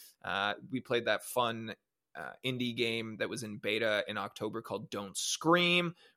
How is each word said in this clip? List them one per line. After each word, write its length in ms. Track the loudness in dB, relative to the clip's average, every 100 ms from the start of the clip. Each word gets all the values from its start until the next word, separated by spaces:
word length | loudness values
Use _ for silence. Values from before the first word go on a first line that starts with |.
| -20 -10
Uh, 300 | -4 0 0 -2 -4
we 100 | -6
played 260 | 0 2 2
that 180 | 0
fun, 500 | 0 0 0 0 -6 -10 _ _ _ -12
uh, 140 | -10 -6 -2
indie 300 | 0 0 0
game 400 | 0 0 -4 -4
that 100 | -4
was 140 | -4
in 140 | -6 -6
beta 480 | -2 2 2 2 0
in 100 | -2
October 460 | -4 -4 -6 -4
called 260 | -4 -6 -4
Don't 260 | -6 -6 -4
Scream. 760 | -4 0 6 6 6 4 2 -2 -14